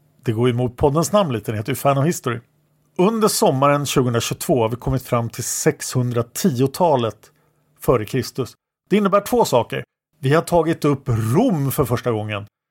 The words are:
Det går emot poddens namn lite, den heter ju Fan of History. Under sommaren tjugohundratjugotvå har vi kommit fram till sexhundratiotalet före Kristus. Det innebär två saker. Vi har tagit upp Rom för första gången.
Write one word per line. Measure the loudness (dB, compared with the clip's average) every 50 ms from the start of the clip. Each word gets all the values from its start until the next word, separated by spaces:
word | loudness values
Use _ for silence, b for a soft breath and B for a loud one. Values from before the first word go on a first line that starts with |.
| _ _ _ _ -4
Det | -4
går | -2 0 2 2
emot | 2 0 -2 -4 -2
poddens | 0 0 2 2 2 0 2
namn | 2 2 2 2
lite, | -2 -4 -4 -4
den | -6 -6
heter | -4 -6
ju | -6
Fan | 0 0 2 2 2
of | 2
History. | 0 -2 -2 -4 -6 -6 -6 -10 _ _ _ _ _ _ _ _ _ -2 2
Under | 2 2 2 2 2 2
sommaren | 2 2 2 2 2 2 2 2 2 2 0
tjugohundratjugotvå | 0 0 0 2 2 0 0 -2 -2 -6 -6 -2 -2 0 0
har | 0 0
vi | -2
kommit | -4 -4 -4 -4 -4
fram | -2 -2 -2 -2 -2 -4
till | -8 -8 -8
sexhundratiotalet | -8 -6 -2 0 -2 -2 -2 -8 -6 -4 -2 -2 -2 -2 -4 -4 -4 -6 -2 -2 0 2 2 0 -2 0 0 0 2 2 2 0 -2 -6 _ -20 _ _ _ _ _ _ _ _ _ _ -6
före | 0 0 2 2 0
Kristus. | -2 -4 -4 -4 -4 -6 -8 -8 -8 -10 _ _ _ _ _ _ 0
Det | 0
innebär | 2 2 4 2 2
två | 0 2 2 2 2
saker. | 4 2 0 0 0 -6 -10 -10 _ _ _ _ _ _ -4
Vi | 0 2 2
har | 2
tagit | 2 2 2 2 2 2 -2 0 0
upp | 0 0 0 -2
Rom | -2 -2 -2 0 0 2 2 2 2 2 0 -2 -2
för | 0 -2 -2
första | 0 -2 -2 -2 -2
gången. | -4 -4 -4 -6 -8 -8 -10 -12 _ _ _ _